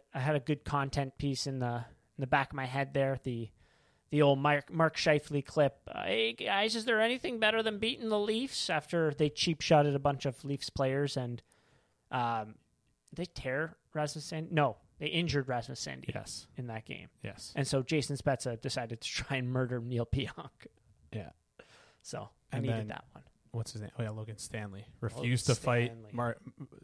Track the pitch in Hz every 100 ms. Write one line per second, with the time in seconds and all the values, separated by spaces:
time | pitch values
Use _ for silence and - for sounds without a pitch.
0 | - 135 139 147 135 147 - 143 135 143
1 | 135 - 143 131 139 135 123 120 120 -
2 | _ - 131 143 135 143 131 139 135 139
3 | 135 131 131 117 110 _ _ _ _ _
4 | - 147 143 139 147 147 - 165 160 -
5 | 165 147 - 143 - 156 139 - - -
6 | - 214 226 226 214 196 214 226 226 220
7 | 226 254 254 226 214 226 220 208 226 269
8 | 220 214 208 220 262 - - 160 - 170
9 | 156 139 151 - - 156 - 156 147 139
10 | 143 139 139 - 139 139 - - 135 139
11 | 143 135 123 120 - _ _ _ _ _
12 | - 131 120 113 107 - _ _ _ _
13 | - - 180 - 131 135 160 - _ 156
14 | 147 156 - 160 160 156 135 - _ -
15 | 151 170 170 143 131 123 117 127 - 131
16 | - - 104 - - - 120 113 - -
17 | 85 _ 107 - - - 131 135 123 156
18 | 131 143 147 127 131 113 127 127 117 117
19 | - - - 135 123 127 123 123 117 120
20 | 117 135 135 - - _ - _ _ _
21 | - - 82 - _ - - - - _
22 | - 113 107 _ - 123 113 113 107 -
23 | - - - _ _ 117 110 110 107 -
24 | 110 110 110 104 - 107 104 98 - -
25 | 113 127 120 123 - 117 - 120 120 117
26 | 107 120 120 - - - 135 -